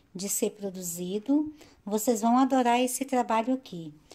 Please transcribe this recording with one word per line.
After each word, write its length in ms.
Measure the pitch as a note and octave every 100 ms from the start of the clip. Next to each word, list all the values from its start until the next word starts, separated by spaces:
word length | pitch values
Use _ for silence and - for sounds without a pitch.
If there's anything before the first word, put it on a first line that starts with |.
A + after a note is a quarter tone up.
| _
de 140 | F#3+ G3+
ser 220 | - G#3+
produzido, 1040 | - G3 F#3 F3+ E3+ F3+ G3+ G#3+ C#4+ D4+ - - -
vocês 360 | - G#3+ A#3 A3+
vão 160 | A3+ A#3+
adorar 420 | C4 C4 A#3+ A#3+
esse 260 | B3+ -
trabalho 500 | C4+ B3+ A#3 A3+ A3+
aqui, 380 | C4 - F3 D#3+ D3+ -